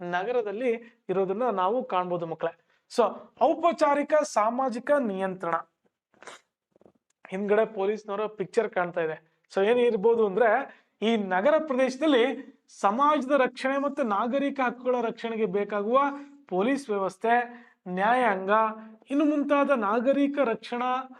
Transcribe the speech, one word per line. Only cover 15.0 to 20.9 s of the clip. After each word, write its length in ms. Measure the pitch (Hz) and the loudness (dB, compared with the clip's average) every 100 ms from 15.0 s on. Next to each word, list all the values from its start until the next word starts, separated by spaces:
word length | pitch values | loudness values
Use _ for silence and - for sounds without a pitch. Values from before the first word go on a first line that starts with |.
ರಕ್ಷಣೆಗೆ 440 | 233 226 233 214 214 | -2 -6 -6 -4 -2
ಬೇಕಾಗುವ 560 | 196 202 214 202 254 285 277 - - - | -2 -2 -4 0 0 0 -4 -14 -20 -6
ಪೊಲೀಸ್ 420 | 180 220 277 277 | -2 0 -2 -2
ವ್ಯವಸ್ಥೆ, 760 | 202 190 - 226 240 240 - - _ 190 | -4 -4 -2 0 0 0 -10 -20 _ -8
ನ್ಯಾಯಾಂಗ, 640 | 180 208 254 240 190 190 214 220 220 - - - | -2 2 2 2 0 2 2 2 -4 -16 -18 -6
ಇನ್ನು 160 | 277 302 | 0 2
ಮುಂತಾದ 440 | 294 285 285 277 | 2 2 2 2
ನಾಗರಿಕ 680 | 269 202 233 240 277 285 285 | 2 0 0 2 2 2 0
ರಕ್ಷಣಾ 640 | 226 220 - 240 254 | -2 -2 -6 -4 -2